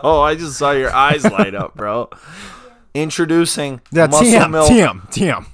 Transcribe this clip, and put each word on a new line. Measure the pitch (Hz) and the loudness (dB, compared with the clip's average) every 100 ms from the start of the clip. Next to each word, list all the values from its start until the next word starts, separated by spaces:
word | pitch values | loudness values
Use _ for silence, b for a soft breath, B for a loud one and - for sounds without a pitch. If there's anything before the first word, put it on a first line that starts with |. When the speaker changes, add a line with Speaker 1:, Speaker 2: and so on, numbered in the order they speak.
| 139 156 | 0 2
Speaker 1:
I | 147 | 0
just | 160 160 127 | -2 -8 -6
saw | 143 | -2
your | 139 131 | -2 -2
eyes | 131 139 151 | 0 0 2
light | 202 - 196 | 0 0 -4
up, | 98 92 - | -4 -10 -10
bro. | 104 113 117 B B 170 B | -8 -6 -8 B B -20 B
Speaker 2:
<laughs> | B B B B | B B B B
Speaker 1:
Introducing | 143 156 - 165 165 165 - 143 127 - | -8 -6 -4 0 0 0 -4 -8 -10 -4
Speaker 2:
Yeah, | 160 156 | 0 2
Speaker 1:
Muscle | 151 240 | 4 4
Speaker 2:
T | 226 | 4
M, | - | 2
Speaker 1:
Milk. | 156 156 | 2 4
Speaker 2:
T | 240 | 4
M, | 151 95 - | 4 -2 -12
T | - 180 | -4 -4
M. | 104 - | -4 -8